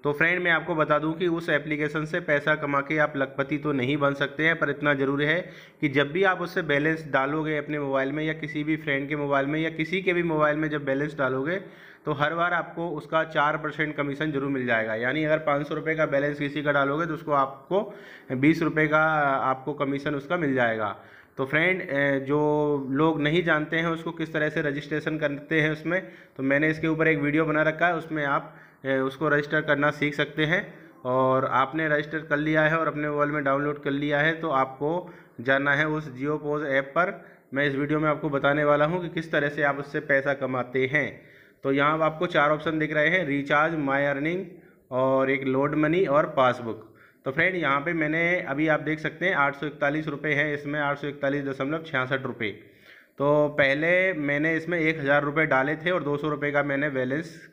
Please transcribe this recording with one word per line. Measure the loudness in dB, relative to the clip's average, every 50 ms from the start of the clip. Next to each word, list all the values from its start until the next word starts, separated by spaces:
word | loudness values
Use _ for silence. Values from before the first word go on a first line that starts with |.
| -2
तो | -2 0
फ्रेंड, | 2 2 2 2 2 2
मैं | 2
आपको | 2 2 0 -2 0
बता | 0 2 4 2 2
दूं | 2 0 -2
कि | 0 0
उस | 0 0 0 0 0
एप्लीकेशन | 0 0 0 -2 -2 -2 -2 -2 -2 -4 -4
से | -2 -4 -4
पैसा | 0 0 0 2 2 0 0
कमा | 0 0 -2 0 -2
के | 0 0 0
आप | 2 2 0 2
लखपति | -2 -2 -2 -2 -4 -2 -2 -2
तो | -2 -2 0
नहीं | 0 0 0 0 0
बन | 2 2 0 2
सकते | 0 -2 -4 -2 0 2
हैं, | 2 2 2
पर | 0 -2
इतना | -2 0 2 0 2
ज़रूर | 2 2 0 0 0 2
है | 0 0 0 -2 -6 -14 -20 -20 -20 _ _
कि | -4 0
जब | 2 2 0 2
भी | 2 2 2
आप | 2 2 0
उससे | -4 -4 -4 -4
बैलेंस | 0 2 2 2 2 2 0 0 -4
डालोगे | 0 0 0 2 2 -2 -2 -2 -2 -2
अपने | -4 -4 -4 -4 -4
मोबाइल | -2 -2 0 0 0 0
में | -2 -2 -2
या | -4 -4
किसी | -6 -8 -8 -6 -6 -2
भी | -2 -2
फ्रेंड | -2 -2 -2 -2 -2 -2 -4
के | -4
मोबाइल | -4 -2 0 0 0 0
में | 0 0 -2
या | -2 -2
किसी | -2 -4 -4 -2 -2 -2
के | 0 0 0
भी | 0 0
मोबाइल | 0 2 2 2 2 2
में | 0 -2 -2
जब | -2 -4 -2
बैलेंस | -2 -2 0 -2 -4 -2
डालोगे, | -2 -2 0 0 -2 -2 -2 -4 -4 -6 -12 -20 -20 -20 -20 -20 -10 _
तो | -6 -2
हर | 0 0 -2 0
बार | 0 0 0 0
आपको | -2 -4 -4 -6 -6 -6 -4
उसका | -6 -8 -6 -2 0 0 0
चार | 2 2 2 2 2 2
परसेंट | 0 -4 -6 -2 -2 -4 -2 0
कमीशन | -2 -2 -2 -2 -2 -2 -2
जरूर | 0 -2 -2 0
मिल | -2 -2 0
जाएगा। | 2 2 2 2 0 -2
यानी | 0 0 0 0 0 2
अगर | 2 2
पाँच | 2 2 0 0 0 0
सौ | -4 -6
रुपये | -4 -2 -2 0
का | 0 0
बैलेंस | 2 2 0 0 0 -2 -2
किसी | -4 -4 -4 -2 -2
का | 0
डालोगे, | 2 2 2 2 0 -2 -2
तो | -2 -4
उसको | -6 -2 0
आपको | 2 2 2 0 -2 -14 -6 -2 -2 -2 -2 -2 -10 -18 -20 -20 -20 -20 -8 -6
बीस | -2 2 4 4 4 4
रुपये | 2 0 2 2 2
का | 4 4 4 4 4 2 2 2 2 2 2 2
आपको | 0 0 -2 -4 -8 -4
कमीशन | -2 -2 -2 -2 -2 -2 -4 -4
उसका | -4 -4 -2 -2
मिल | 0 0 0 2
जाएगा। | 2 2 2 2 0 -2 -4 -4 -8 -14 -20 -20 -20 -20 _ _
तो | -6 -4
फ्रेंड, | 0 0 2 2 2 2 0
ए, | -2 -4 0 0 2 2 0 0
जो | 0 0 0 2 2 2 2 2 2 0 0 -2 -2 -2
लोग | 0 2 2 2 2 2
नहीं | 0 2 2 2 2
जानते | 2 2 2 0 -2 -2
हैं | -2 0
उसको | 0 -2 -4 -6 -8
किस | -6 -6 -8 -4 -2
तरह | 0 0 0
से | 0 0
रजिस्ट्रेशन | -2 -2 -2 -4 -6 -4 -4 -4 -2 -2 -4
करते | -2 -2 -2 -4 -4 -6 -2 0 2
हैं | 2 2
उसमें, | 0 -2 -4 -2 -2 -2 -4 -6 -18 -20 -20 -20 _
तो | -4 0
मैंने | 2 2 4 4 2
इसके | 0 0 0
ऊपर | -2 0 2 2
एक | 2 2 2
वीडियो | 0 0 2 2 2
बना | 2 2 2
रखा | 2 2 2 2 0
है, | 0 0
उसमें | 0 -4 -6 -4 -4 0
आप, | 0 0 -2 -2 -6 -20 -20 -20 -20 _ _ -4
ए, | -2 0
उसको | 0 0 -2 -2 -2 0 2
रजिस्टर | 2 2 0 0 -2 -2
करना | 2 2 2 2 2 0
सीख | 0 0 -2 -2 0
सकते | -2 -4 -2 0 -2 0
हैं। | 0 0 -2 -2 -6 -14 -20 -20 -20 -20 -8 -4
और | 0 2 2 4 4 4 2 2
आपने | 2 2 2 2 2 0 -2 0
रजिस्टर | 2 0 0 0 -4 -6 -8
कर | -4 -2 -2
लिया | 0 0 2 2 4 4
है | 4 2
और | 2 0
अपने | 0 -2 -2 -4 -2
मोबाइल | 0 0 0 0
में | 0 0 0
डाउनलोड | 2 0 2 0 -2 -4 -4 -4
कर | -4
लिया | -2 -2 0 0 2 2
है, | 2 2 0
तो | 0 -2 0
आपको | 2 2 2 0 -2 -4 -2 -2 -2 -2 -4 -8 -18 -20 -20 -20 _ -6
जाना | 0 2 2 4 4 2 2
है | 2 2
उस | 0 0 -4 -6 -8 -10 -6
Jio | -4 -2 -2
पोज | -2 -2 -4 -4 -2 -2
ऐप | 0 0 0 0
पर। | 0 0 0 0 0 -2 -10 -16 -20 -20 -20 _ _ -2
मैं | 0 0
इस | 0 0
वीडियो | 0 0 0 0 0
में | 2 2
आपको | 0 0 -2 -2
बताने | -2 2 2 2 2 4 4
वाला | 4 4 4 4
हूँ | 2 0 -2
कि | -4 -4
किस | -6 -6 -6 -2
तरह | 0 0 0 0
से | -2 0 0
आप | 0 0
उससे | -2 -6 -6 -6 -8
पैसा | 0 2 2 2 2 0 -2
कमाते | -2 -2 -4 -2 -4 -4 -2 0 0 0
हैं। | 2 0 0 -2 -2 -6 -12 -20 -20 -20 -20 -20 -20 _ _ _
तो | 0
यहाँ | 2 4 4 2 2 2
आपको | 2 0 0 -2 -4
चार | 0 2 4 4 4
ऑप्शन | 2 2 0 -2 0 0
दिख | -2 0 2
रहे | 2 2 4
हैं, | 2 2 0
रिचार्ज, | 0 -2 -2 0 2 2 4 4 2 0
माई | -2 0 0 0 2 2
अर्निंग | 0 0 0 -2 -2 -2 -4 -6 -10 -14 -20 -20 -20 _ _ _ _
और | -2 0 2 4 4 2 2 2
एक | 0 0 0
लोड | 0 0 2 0 0 2
मनी | 2 2 2 2 2 2
और | 4 4 2 2 2 2
पासबुक। | 4 4 4 2 0 -4 -8 -8 -10 -12 -20 -20 _ -20 -20 _ _ _
तो | -4
फ्रेंड, | 0 2 2 2 2
यहाँ | 0 0 2 0 0
पे | 0 -2 -2
मैंने | 0 0 0 0 0 2 2 0 0
अभी | -2 -4 -2 0 2
आप | 2 2 2
देख | 0 -2 -4 -2
सकते | -4 -6 -6 -2 -2
हैं | 0 2
आठ | 2 2 2 0
सौ | -2 -8
इकतालीस | -8 -4 0 0 0 0 0 -4
रुपये | -4 -6 -4 -2 -2 0
हैं | 0 0 0 -2
इसमें, | -4 -6 -6 -4 -2
आठ | -2 -2 -2
सौ | -2 -4
इकतालीस | -8 -6 -2 -2 -2 -2 -2 -4
दशमलव | -4 -4 -4 -4 -4 -4 -6 -6
छियासठ | -4 -2 -2 -2 0 -2 -4 -4
रुपये। | -6 -6 -4 -4 -6 -6 -8 -16 -20 -20 _ _ -20 -20 -20 -20 _ _
तो | 0 2 4 4 4 4
पहले | 2 2 2 2 2 2 2 2 2 2 4 2 2 0
मैंने | -2 -2 -2 0 0 0 0 0
इसमें | -2 -2 -2 -2 0
एक | 0 0 0 0
हज़ार | 0 2 2 2 2
रुपये | 0 0 0 2
डाले | 2 2 2 2 2 -2
थे | -2 -2 -2
और | -2 0 0
दो | -2 -4
सौ | -2 -2 -4
रुपये | -4 -2 -4 0
का | 0 0 0
मैंने | 0 0 -2 -2 -2
बैलेंस | -2 -2 -2 -2 -2 -4 -4 -8 -14 -18 -20 -20